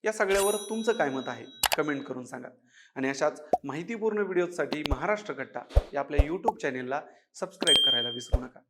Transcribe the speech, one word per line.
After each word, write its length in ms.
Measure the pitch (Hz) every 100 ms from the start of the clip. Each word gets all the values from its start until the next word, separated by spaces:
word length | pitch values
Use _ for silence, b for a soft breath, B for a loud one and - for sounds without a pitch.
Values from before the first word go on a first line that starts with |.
| 214
या 60 |
सगळ्यावर 440 | 220 202 196 196 208
तुमचं 380 | - 226 226
काय 160 | 208 143
मत 180 | 131 131
आहे, 180 | 117 113 - - -
कमेंट 260 | 151 139
करून 220 | 139 127 123
सांगा. 220 | 131 127 - b b b -
आणि 140 | 135
अशाच 340 | 139 151 139 - -
माहितीपूर्ण 540 | 147 143 175 226 220 208
व्हिडिओसाठी 680 | 196 180 175 175 139 151 147
महाराष्ट्र 440 | 131 170 208 -
कट्टा 260 | 135 131 123 - - -
या 60 | 143
आपल्या 260 | 139 147 143
YouTube 320 | 180 - -
चॅनेलला 440 | 147 127 127 139 - B B
सबस्क्राईब 520 | - 185 - - - 123
करायला 240 | 120 120
विसरू 320 | 120 - 127
नका. 180 | 123 -